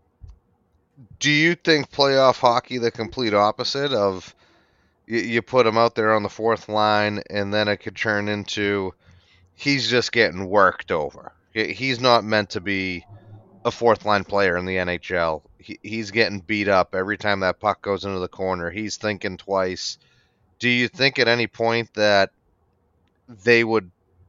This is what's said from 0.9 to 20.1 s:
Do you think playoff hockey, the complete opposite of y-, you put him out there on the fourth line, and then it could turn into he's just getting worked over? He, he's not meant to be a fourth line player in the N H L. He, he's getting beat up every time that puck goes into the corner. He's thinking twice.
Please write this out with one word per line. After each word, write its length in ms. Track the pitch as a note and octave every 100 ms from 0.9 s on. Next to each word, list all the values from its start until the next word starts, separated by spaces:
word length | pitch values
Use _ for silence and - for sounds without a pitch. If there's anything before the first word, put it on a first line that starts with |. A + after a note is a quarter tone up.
| _ A#2+ -
Do 120 | D3
you 240 | D3+ E3 E3+
think 360 | - D#3 C3
playoff 460 | - C#3 C3+ C3 -
hockey, 400 | B2 A#2+ - B2+
the 140 | A#2
complete 420 | A#2 A2+ C3 A#2
opposite 580 | G#2 G#2 G#2+ A#2+ C#3 C#3+
of 420 | B2 G2+ F#2 - _ _ _ _ _ _ _ -
y-, 80 | A2+
you 240 | A2+ A#2
put 260 | - C3 A2+
him 100 | A2
out 180 | A#2 -
there 180 | A2
on 100 | A2
the 60 | G2+
fourth 400 | - A2 A2 -
line, 520 | G#2+ G#2+ G#2+ G#2 G#2 -
and 240 | G#2 G2
then 140 | G#2 G#2
it 100 | G2+
could 180 | A2 F#2
turn 320 | A2+ G#2 G#2
into 640 | G#2 F#2+ - G2+ G2+ F#2+ - _ _ _ _ _
he's 360 | _ C#3+ C#3 A2
just 220 | B2 -
getting 360 | A#2 G2+ F2 F#2+
worked 440 | G2+ F#2 - -
over? 420 | E2+ C#2+ - - _ _
He, 180 | A2 F#2
he's 280 | F#2+ C3 A#2+
not 240 | B2+ A#2 G#2
meant 260 | G#2+ G2+
to 100 | G2+
be 440 | F2+ G2 F#2+ F2 - - - - _ - A#2+
a 60 |
fourth 340 | - A#2 G#2 G#2
line 180 | G#2
player 340 | F#2 G2+ G2 F2
in 80 | F#2
the 120 | F#2
N 120 | F2+
H 220 | F2 -
L. 320 | F#2 E2 D#2 _ _
He, 220 | - -
he's 280 | G2+ A2 G2+
getting 280 | G#2+ G2+ G2
beat 300 | F2 G#2 G2+
up 260 | F#2+ F2+ F#2
every 220 | F#2+ G#2
time 240 | G#2+ G2
that 180 | F#2 F2
puck 220 | G#2 G2
goes 240 | G2+ F#2+ G2
into 140 | F#2+
the 100 | F2+
corner. 400 | - F#2+ F2+ E2+
He's 260 | F#2 G#2+ -
thinking 400 | G#2+ G2 G#2 F#2
twice. 640 | - G2 F#2 F#2 - - _